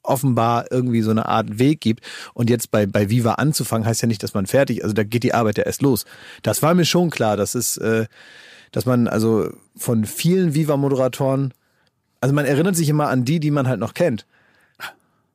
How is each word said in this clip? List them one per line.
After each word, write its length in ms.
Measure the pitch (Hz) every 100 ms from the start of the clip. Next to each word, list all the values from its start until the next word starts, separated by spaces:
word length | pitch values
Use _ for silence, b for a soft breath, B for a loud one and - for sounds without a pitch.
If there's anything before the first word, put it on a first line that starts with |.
offenbar 680 | - 131 139 117 113 117 -
irgendwie 300 | 127 123 117
so 100 | 110
eine 140 | 110 -
Art 320 | 110 110 107
Weg 220 | 135 156
gibt. 180 | 110 113 B B B
Und 160 | - 113
jetzt 220 | 120 -
bei, 140 | 110 101
bei 240 | 101 101
Viva 240 | 123 113
anzufangen, 520 | - 139 - 131 113 107
heißt 160 | 110
ja 60 | 117
nicht, 160 | 107
dass 100 | 98
man 120 | 104 95
fertig, 380 | 131 135 113
also 100 | 101
da 100 | 107
geht 200 | 107 117
die 100 | 120
Arbeit 240 | 113 110 107
ja 80 | 120
erst 160 | -
los. 240 | 135 113 - B B B
Das 180 | 113 -
war 100 | 151 180
mir 100 | 160
schon 240 | 175 175
klar, 260 | - 113 101
dass 200 | 98 123
es, 200 | 113 -
äh, 300 | 110 113 110 B B B B B B
dass 140 | - 123
man 240 | 123 117
also 400 | 110 113 110 82 - _ -
von 300 | - 117 104
vielen 500 | - 165 190 175 143
Viva-Moderatoren, 960 | 156 139 139 131 131 - 135 135 135 - _ _ _ _ _ -
also 120 | 131
man 120 | 147 135
erinnert 320 | 143 180 170
sich 100 | 151
immer 220 | 151 143
an 160 | 127 123
die, 160 | 170
die 100 | 147
man 160 | 143 127
halt 140 | 113
noch 140 | 110 -
kennt. 300 | 175 113 - B B B B B B B B B B